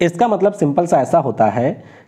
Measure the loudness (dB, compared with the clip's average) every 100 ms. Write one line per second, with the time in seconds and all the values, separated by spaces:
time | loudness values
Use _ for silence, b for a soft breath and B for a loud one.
0 | -4 0 0 2 0 0 0 0 0 0
1 | 2 0 0 0 0 0 -2 -4 B B